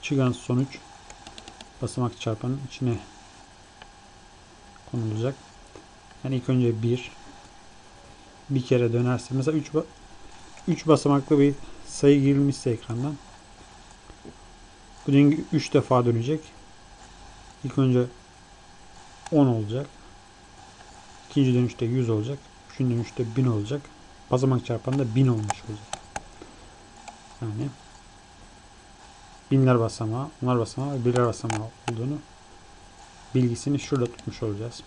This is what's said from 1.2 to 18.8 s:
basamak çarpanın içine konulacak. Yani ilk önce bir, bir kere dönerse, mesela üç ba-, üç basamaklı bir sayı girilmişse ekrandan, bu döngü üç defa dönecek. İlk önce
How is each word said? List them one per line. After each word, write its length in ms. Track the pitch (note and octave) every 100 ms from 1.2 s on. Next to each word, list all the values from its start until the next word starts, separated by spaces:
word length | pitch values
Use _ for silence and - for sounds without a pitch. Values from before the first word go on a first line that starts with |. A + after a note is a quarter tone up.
| - - - - - -
basamak 400 | B2 - A#2+ -
çarpanın 400 | - A2 B2 C3+ C3+
içine 320 | - B2+ A2+ - - - - - - - - - - - - - - - - - - -
konulacak. 440 | B2 A2+ G#2+ A#2+ - - - - - - - - -
Yani 120 | C3 C3
ilk 140 | B2
önce 320 | B2+ A#2+ A2
bir, 280 | A#2 B2 - - - - - - - - - - - - - - -
bir 160 | C3+ B2
kere 280 | B2 A#2+
dönerse, 420 | A#2 B2 A#2+ - C3
mesela 220 | B2+ D#3
üç 100 | C#3
ba-, 180 | D3+ E3 - - - - - - - -
üç 200 | D#3+ D#3
basamaklı 520 | D3 D3 C#3+ C#3 D3
bir 160 | C#3+ C#3 - - -
sayı 340 | - C#3+ C#3+
girilmişse 480 | C#3 C#3 C#3+ C3+ C3
ekrandan, 480 | A2 - A#2 C#3 C#3+ - - - - - - - - - - - - - - - - - - -
bu 60 |
döngü 320 | C#3 C#3+ E3 -
üç 200 | D#3+ -
defa 320 | C#3+ - B2+ A#2+
dönecek. 380 | A2+ A#2+ D#3 - - - - - - - - - - - -
İlk 140 | C3+ -
önce 280 | C3 B2 B2 - - - - - - -